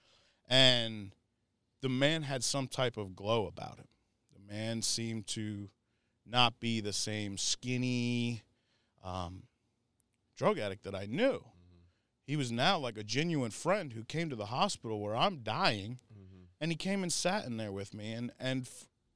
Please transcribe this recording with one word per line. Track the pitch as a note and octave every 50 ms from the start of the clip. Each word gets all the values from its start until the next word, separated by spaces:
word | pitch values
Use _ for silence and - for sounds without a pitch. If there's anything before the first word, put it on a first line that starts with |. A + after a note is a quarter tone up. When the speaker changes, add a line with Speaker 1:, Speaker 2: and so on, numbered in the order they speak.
| _ _ _ _ _ _ _ _ _
Speaker 1:
And | - B2 C3 C3+ B2+ B2 A#2+ A#2 A2+ A2 G#2+ G2+ F#2+ - _ _ _ _ _ _ _ _ _ _ _ _ -
the | - C3
man | B2+ B2+ C3+ D3 D#3+ D#3+
had | D3+ C#3 C#3+ C3 A#2
some | - - C#3 C3
type | A#2+ - - C3 A#2+ A2
of | A2 G#2 F#2+ F#2
glow | F2 G2 G#2 A2+ A#2 G2+
about | E2+ E2+ - - - - -
him. | - - _ _ _ _ _ _ _ _ -
The | F#2 G2 G2+ G#2
man | G#2+ A2 A2+ A#2 A2+
seemed | G#2 - - F#2 - A2+ A2+ A2+ G#2
to | - - A2+ G#2+ G#2+ G#2 G2+ G2+ G2 _ _ _ _ _ _ _ _ _ _ -
not | G2+ A2+ B2 B2 A#2 A2+ -
be | - A#2 A#2 A2+
the | G2+ G#2 G2
same | - - A2 G#2+ G#2+ G#2 G2+ G2
skinny, | F#2+ - - - - - B2 B2+ B2 B2 B2+ B2 B2 A#2+ A#2+ A#2+ A#2+ A#2+ A#2+ A#2+ G#2+ - _ _ _ _ _ _ _ _ _ _ _ -
um, | F#2 F#2 F#2 F2+ E2+ F#2 G2+ - - _ _ _ _ _ _ _ _ _ _ _ _ _ _ _ _ _
drug | - C3 F#3 G#3+ D#3+
addict | G#2+ G2+ F#2+ G#2 -
that | F#2+ G2
I | F#2+ G2+
knew. | G#2 A2+ E3+ A#3+ C#4 G#3
Speaker 2:
Mm-hmm. | - - - - - - - - - - _ _ _ _ _ _ _ -
Speaker 1:
He | - C#3+
was | D3+ C#3 A#2+
now, | A#2 A#2 C3 F3 G3
like, | E3+ C#3 A#2+ A2
a | G#2+ G#2
genuine | G#2 A2 C3+ D#3+ F3 E3 C#3+ B2+ A2+
friend | F#2+ - - D#3+ F#3+ G#3+ F3+ C#3 A2+
who | A2+ A2
came | - - D#3 E3+ D#3+
to | C3+
the | A2 G2+
hospital | G2+ A#2+ C#3 F#3 G3+ - - - A#2 A2 G#2
where | G#2 G#2 G#2+
I'm | A#2+ D#3 G3+ G3
dying, | D3 A2+ G#2+ G#2+ D3+ F#3+ F3 A#2+ G2+ F#2+ A2 B2 B2 - - A2+
Speaker 2:
Mm-hmm. | G#2 G2 F#2 F#2 F#2 F2+ F2+ _ -
Speaker 1:
and | D#3 E3
he | E3
came | D#3 - F#3+ G3 G3 F#3
and | F3 -
sat | - - F3 F#3+ G#3+ -
in | B2 A#2+
there | A2 A2 G#2
with | G2 G2 G2 - -
me, | G#2+ G#2+ G#2+ A2+
and, | A#2 A#2+ A#2+ - -
and | - C3 C3 C3 B2+
f-, | - - - - - _ _ _ _ _